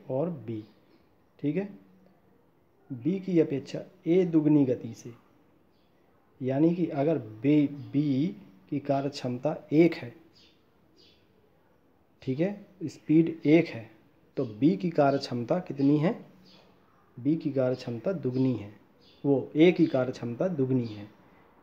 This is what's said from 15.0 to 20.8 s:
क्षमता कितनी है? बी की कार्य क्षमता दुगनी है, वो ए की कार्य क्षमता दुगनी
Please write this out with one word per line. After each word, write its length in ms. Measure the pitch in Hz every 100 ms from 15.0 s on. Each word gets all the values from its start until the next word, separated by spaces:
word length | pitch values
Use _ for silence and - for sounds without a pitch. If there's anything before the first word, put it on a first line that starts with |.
| 143 135
क्षमता 420 | - 123 120 180
कितनी 360 | 180 139 139 147
है? 200 | 160 240 - - _ - _ _ _ _ _ -
बी 180 | 123 160
की 160 | 156
कार्य 240 | 131 127 127
क्षमता 380 | - 117 180
दुगनी 400 | 180 131 127 131
है, 200 | 117 101 - _ _ _ _
वो 240 | 143 135 - 147
ए 160 | 170
की 140 | 175 160
कार्य 240 | 135 127
क्षमता 360 | 127 123 120 185
दुगनी 380 | 165 131 131